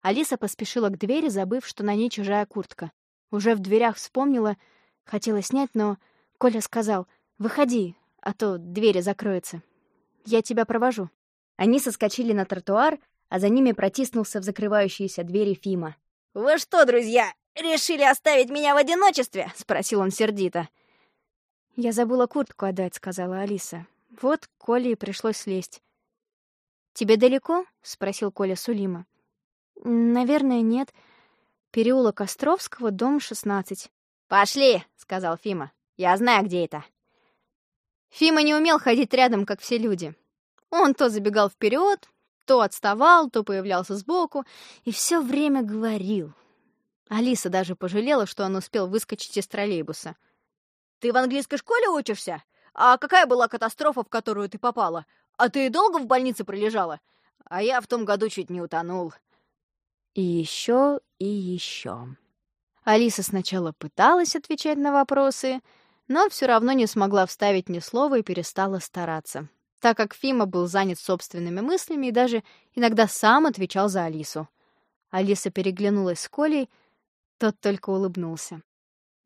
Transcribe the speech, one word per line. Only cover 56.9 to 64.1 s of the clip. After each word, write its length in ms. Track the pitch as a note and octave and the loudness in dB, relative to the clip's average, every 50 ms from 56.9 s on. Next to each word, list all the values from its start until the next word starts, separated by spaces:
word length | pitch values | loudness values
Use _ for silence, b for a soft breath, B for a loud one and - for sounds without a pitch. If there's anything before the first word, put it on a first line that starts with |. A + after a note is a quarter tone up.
| D3+ D3 _ _ _ _ _ _ _ _ _ | -6 -12 _ _ _ _ _ _ _ _ _
А 160 | - E3+ F#3 | -10 -6 -4
я 180 | G#3 A#3 C4 B3 | -2 0 0 -2
в 60 | G#3+ | -2
том 180 | - B3 A#3 A3 | -2 -4 -4 0
году 240 | G3 G3+ G3 G#3+ A3 | -2 0 0 0 -4
чуть 220 | - - F3+ - | -4 -8 -8 -8
не 100 | F3+ F3+ | -8 -8
утонул». 540 | E3+ E3 E3+ E3 E3+ E3+ F3+ F#3 F3 D#3+ - _ _ _ _ _ _ _ _ _ _ _ _ _ _ _ _ _ _ _ _ | -8 -6 -6 -6 -6 -4 -6 -6 -6 -8 -10 _ _ _ _ _ _ _ _ _ _ _ _ _ _ _ _ _ _ _ _
И 80 | - | -2
ещё, 760 | F#3+ F3 E3+ E3+ D#3+ D#3 - - - - A#3 B3+ C#4 C#4+ C#4+ C#4 _ _ _ _ | -2 0 0 0 -2 -4 -6 -6 -2 2 2 4 4 2 0 -2 _ _ _ _
и 40 | F#3+ | -6
ещё. 840 | G3 G#3 G3+ F#3+ F3+ F3+ F3 - - - - - A#2+ F#2 A#2 A#2+ B2+ C3+ _ _ _ _ _ _ _ _ _ _ _ _ _ | -4 -4 -4 -4 -4 -6 -6 -8 -10 -12 -12 -12 -12 -12 -12 -12 -16 -18 _ _ _ _ _ _ _ _ _ _ _ _ _
Алиса 400 | _ - G#3+ A3 A#3+ A#3 G3+ - | _ 4 4 6 6 4 0 -2
сначала 500 | F#3 - - F#3+ F3+ - F#3+ F#3+ F3 E3 | -6 -4 -4 -4 -4 -4 -4 -4 -4 -6
пыталась 600 | D#3 _ - D3+ _ - G3 C4 | -8 _ -14 -12 _ 4 6 6